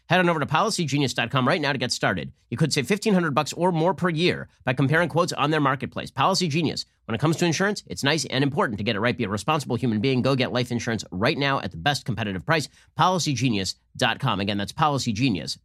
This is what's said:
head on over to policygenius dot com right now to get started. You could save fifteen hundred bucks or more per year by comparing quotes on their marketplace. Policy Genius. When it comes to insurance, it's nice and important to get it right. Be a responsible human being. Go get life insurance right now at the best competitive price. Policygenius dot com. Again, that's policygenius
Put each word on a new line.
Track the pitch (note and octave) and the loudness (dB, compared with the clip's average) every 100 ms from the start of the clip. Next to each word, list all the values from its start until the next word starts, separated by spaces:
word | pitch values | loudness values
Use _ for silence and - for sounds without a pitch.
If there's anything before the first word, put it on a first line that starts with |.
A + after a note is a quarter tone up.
| - | 0
head | F3+ | 4
on | F3 | 4
over | D#3+ | 2
to | C#3 | 0
policygenius | D#3+ G#3+ - D#3 C#3 C3+ - | 0 0 0 0 0 0 0
dot | A2+ | -2
com | C3+ B2+ | 2 2
right | F3+ | 2
now | C#3 | 0
to | C#3+ | -2
get | B2 | -2
started. | - C3+ F#2 C2+ - - | 0 0 0 -4 -14 -8
You | - | -2
could | D#3+ | 0
save | - B2+ | 0 0
fifteen | G3+ A3 | 0 2
hundred | F#3 E3+ | 2 2
bucks | C3+ D3 | 0 -2
or | - F3 | 0 0
more | E3 E3 | 2 2
per | E3 F3+ | 2 0
year | D#3 E3+ D2 C2+ _ - | 2 0 0 -6 _ -2
by | |
comparing | C3 C3+ D#3+ E3+ | 2 2 4 2
quotes | D#3 F3 | 2 0
on | - D3 | 0 0
their | D#3 | 2
marketplace. | C#3 C3+ A#2+ - - | 2 0 -4 -8 -8
Policy | - D#3+ F#3+ F3 | 0 2 2 0
Genius. | D3 C#3+ - - _ - | 0 -2 -2 -8 _ -6
When | A2+ | -2
it | |
comes | D#3 D#3+ | 0 2
to | F3 | 2
insurance, | D3 G3 G3+ - | 2 0 -2 -8
it's | - | -4
nice | C#3 D#3 - | 0 0 0
and | B2+ | 0
important | C#3+ C#3 F3+ G#2 | 0 0 -2 -2
to | |
get | G#2 G2+ | -2 0
it | |
right. | A#2+ - | 0 0
Be | |
a | G#2 | -2
responsible | G#2 - D#3 C3 B2 | -2 -2 -2 -2 -2
human | C3 G#2+ | 0 0
being. | C3 B2+ | 0 2
Go | B2 C3+ | 2 2
get | A#2 | 0
life | A#2 A#2+ | -2 -2
insurance | A#2 A#2+ A2 - | -4 -4 -6 -6
right | F#2 A#2 E3 | -2 0 0
now | C#3 C3+ | 0 -2
at | F#2 | -4
the | E2 | -2
best | G#2+ C#3+ | 0 0
competitive | - G#2+ G#2+ F#2 - | -2 -4 -4 -4 0
price. | D#3+ C3 _ _ - | 0 0 _ _ 0
Policygenius | E3+ F#3 D3+ B2 C3 G#2 F#2 - _ - | 2 2 0 0 0 0 -2 -6 _ 0
dot | B2 - | 0 0
com. | C3 G2 | 0 0
Again, | G2+ G2+ | 0 -2
that's | G2 | -4
policygenius | - D#3 C#3 - G#2 C3 F2 C2+ - | 0 0 0 -2 0 0 0 -4 -10